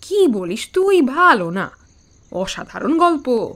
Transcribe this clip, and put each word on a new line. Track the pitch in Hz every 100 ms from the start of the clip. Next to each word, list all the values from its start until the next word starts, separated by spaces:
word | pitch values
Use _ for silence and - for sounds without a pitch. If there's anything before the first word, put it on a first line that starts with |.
কি | - 403 370
বলিস | 214 180 214 -
তুই, | 370 381 381
ভালো | 262 285 359 254 170
না? | 185 170 - _ _ _ _ _
অসাধারণ | 180 185 - - 185 220 320
গল্প। | 349 311 269 233 165